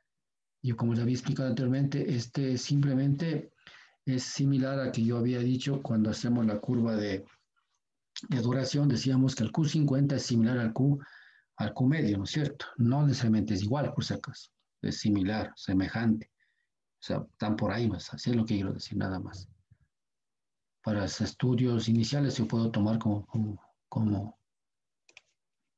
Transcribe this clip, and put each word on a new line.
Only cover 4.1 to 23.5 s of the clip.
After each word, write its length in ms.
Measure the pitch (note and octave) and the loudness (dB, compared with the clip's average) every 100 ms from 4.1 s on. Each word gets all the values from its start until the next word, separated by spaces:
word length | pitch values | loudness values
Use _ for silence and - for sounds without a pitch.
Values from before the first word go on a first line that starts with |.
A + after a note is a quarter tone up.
| B2+ | -2
similar 540 | - - C#3 C#3 C3 C#3 | -2 0 2 2 0 -2
a 100 | B2+ | -2
que 140 | A#2 | 0
yo 120 | A2+ A#2+ | 0 2
había 220 | A#2+ B2 | 0 0
dicho 420 | B2 B2+ C#3 C#3 | 0 0 -2 -4
cuando 300 | - A2+ G#2+ | 0 2 2
hacemos 340 | G#2+ A#2+ A#2+ | 0 0 2
la 140 | A2 G#2 | 2 0
curva 380 | - B2 A2+ A2 | 0 0 2 0
de, 280 | G#2 - - _ _ _ _ _ _ _ _ - - | -2 -4 -8 _ _ _ _ _ _ _ _ -12 -4
de 120 | B2+ | 0
duración, 460 | A#2 B2+ C3 C#3+ D3 | 0 0 0 2 2
decíamos 460 | A2+ C3+ C3 C3 | 2 2 4 2
que 100 | - | 2
el 80 | A2 | -2
Q 120 | - | 0
cincuenta 520 | D3 D#3+ C#3+ C3 C#3 C#3 | 2 2 2 4 2 0
es 80 | |
similar 340 | - A#2+ A2+ B2+ | 0 2 4 2
al 140 | A2+ | 0
Q, 260 | - C#3 C#3+ - - - _ _ - | 2 2 2 -4 -20 -20 _ _ -6
al 160 | G#2+ | -4
Q 140 | - B2+ | 0 2
medio, 320 | D#3+ A2 G2+ | 2 2 0
¿no 60 | |
es 60 | G2 | -2
cierto? 360 | D3+ C#3+ - - - | -2 -2 -4 -8 0
No 280 | A#2 C3+ D3 | 2 4 2
necesariamente 480 | A#2+ A2+ G#2+ F#2+ | 2 2 2 2
es 80 | F#2+ | 0
igual, 300 | G#2 C#3+ B2+ | 0 0 -2
por 120 | - | -2
si 100 | - | -4
acaso. 360 | G2+ - - - _ _ _ | -4 -8 -16 -18 _ _ _
Es 180 | - - | -6 -2
similar, 540 | G#2+ G2+ F#2 G#2+ G2+ | 0 0 0 -2 -4
semejante. 800 | - - F#2+ F#2 A2+ A2+ A2 - _ _ _ _ _ _ _ | -8 -2 0 0 0 0 0 -4 _ _ _ _ _ _ _
O 40 | |
sea, 200 | - F#2+ - | -6 -6 -6
están 240 | - G#2+ | -6 -4
por 160 | G#2+ G#2 | -2 0
ahí, 180 | A2 A2+ | 0 -2
¿no? 60 | |
Así 360 | F2+ - - - | -2 -8 -6 -2
es 40 | |
lo 100 | A#2 | 0
que 100 | A2 | 2
quiero 180 | G2+ F#2+ | 0 -2
decir, 260 | - - G2+ | -6 -6 -4
nada 220 | G2 F#2 | -4 -4
más. 280 | G2 - - - _ _ _ _ _ _ _ _ _ _ _ _ | -8 -12 -18 -20 _ _ _ _ _ _ _ _ _ _ _ _
Para 200 | - G#2 | -4 -2
los 180 | F#2+ - | -2 -2
estudios 680 | G#2 - B2+ A#2+ B2+ A#2 A2+ | -4 0 0 2 2 0 2
iniciales 480 | A#2 A2+ C#3+ C#3 - | 2 2 0 0 0
yo 120 | A2 | 0
puedo 240 | A#2+ A2+ | 0 0
tomar 260 | A2+ G#2 A2+ | 2 0 2
como, 260 | A2 G#2 - | 0 -2 -2
como, 360 | A2+ G#2+ | -4 -4